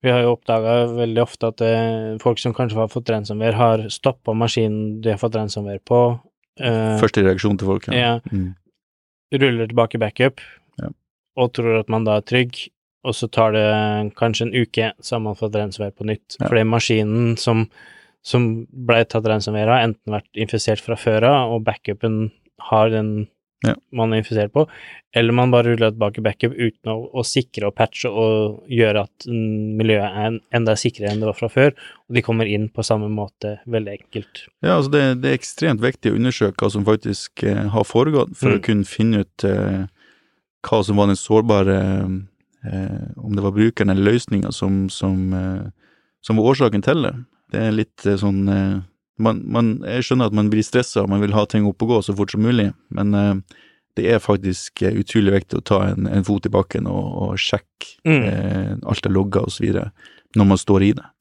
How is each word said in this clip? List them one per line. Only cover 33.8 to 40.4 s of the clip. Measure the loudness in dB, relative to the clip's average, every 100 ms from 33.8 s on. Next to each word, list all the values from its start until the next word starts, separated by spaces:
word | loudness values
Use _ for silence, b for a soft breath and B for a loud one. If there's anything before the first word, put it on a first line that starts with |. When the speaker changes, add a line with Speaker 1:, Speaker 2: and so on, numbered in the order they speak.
| -4 -12
Speaker 1:
enkelt. | _ -12 -12 -18 -20 _
Speaker 2:
Ja, | 0 0
altså | 2
det, | 2 2 2
det | 0
er | -2
ekstremt | -4 -4 0 2
viktig | 0 0 -2
å | 0
undersøke | 0 0 -2 0
hva | -2
som | 0
faktisk, | 0 0 0 -6 -8 -4
eh, | -2 0 0
har | 0
foregått, | 2 2 2 2 0 -2
for | 0
å | 0
Speaker 1:
Mm. |
Speaker 2:
kunne | 2 0 0
finne | 0 0 2
ut, | -2 -4
eh, | -2 0 -2 -2 -6 b b b b b